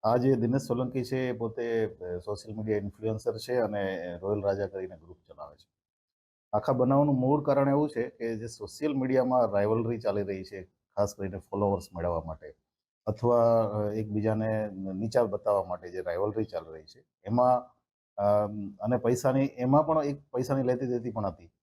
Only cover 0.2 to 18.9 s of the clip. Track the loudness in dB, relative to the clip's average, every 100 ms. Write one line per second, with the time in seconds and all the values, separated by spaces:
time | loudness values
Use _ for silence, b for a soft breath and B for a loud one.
0.2 | 4 4 4 0 0 -2 -2 -4 -4 -2
1.2 | -2 -4 -6 -6 -2 0 -2 -4 -8 -8
2.2 | -6 -10 -8 -8 -2 -2 -2 -6 -4 -2
3.2 | -4 -6 -2 0 0 -2 -4 -4 -6 -6
4.2 | -2 0 0 0 -2 -4 -8 -12 -20 -20
5.2 | _ -18 -18 -18 _ _ _ _ _ _
6.2 | _ _ _ -2 0 2 4 6 4 4
7.2 | 4 2 4 2 4 4 2 0 -4 -4
8.2 | -6 -4 -8 -12 -14 -4 -2 0 2 2
9.2 | 4 4 4 4 4 2 0 -2 0 0
10.2 | -2 -4 -6 -12 -14 _ _ -2 -2 0
11.2 | -6 -8 -6 0 2 0 -4 -6 -2 -2
12.2 | -4 -12 -14 -20 _ _ _ _ -8 -2
13.2 | 2 4 6 4 2 0 -2 -4 -2 0
14.2 | 0 0 0 -2 -4 -6 -8 -4 0 2
15.2 | 2 0 0 0 0 -6 -8 -8 -6 -2
16.2 | -2 -2 -4 -6 -10 -16 -18 -20 _ _
17.2 | -4 2 4 4 0 _ _ _ _ -2
18.2 | 2 4 2 -4 -10 -8 -2